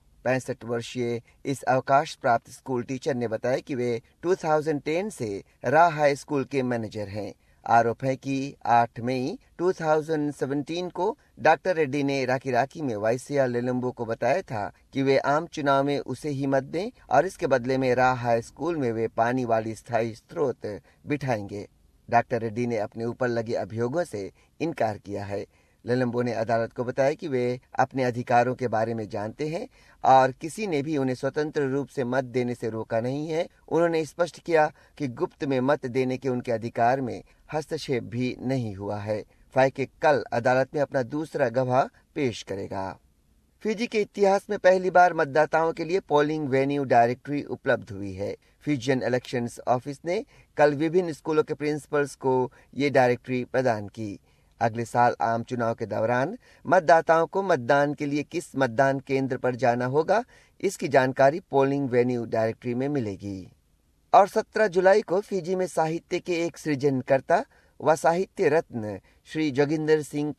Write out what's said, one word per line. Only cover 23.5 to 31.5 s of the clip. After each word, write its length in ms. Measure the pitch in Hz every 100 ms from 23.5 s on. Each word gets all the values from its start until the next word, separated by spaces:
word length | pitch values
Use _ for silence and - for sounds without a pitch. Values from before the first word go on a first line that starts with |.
अभियोगों 500 | 95 98 107 120 156
से 280 | 170 104 95 - _ -
इनकार 380 | 160 151 110 101
किया 260 | 98 101
है। 220 | 101 101 101 _ _ _ -
लेलम्बो 360 | 123 123 120
ने 100 | 123
अदालत 400 | 107 113 113 113
को 120 | -
बताया 300 | 120 131 135
कि 140 | 156 165
वे 320 | 127 123 127 _ -
अपने 260 | 127 131
अधिकारों 500 | 127 117 120 120 123
के 140 | 120 120
बारे 260 | 110 113
में 140 | 117 104
जानते 400 | 104 107 - 151
हैं 200 | 170 269 _ _ _
और 280 | - 131 131
किसी 340 | 131 165 208 208
ने 160 | 147
भी 140 | 151 147
उन्हें 180 | 131
स्वतंत्र 480 | 123 139 151 151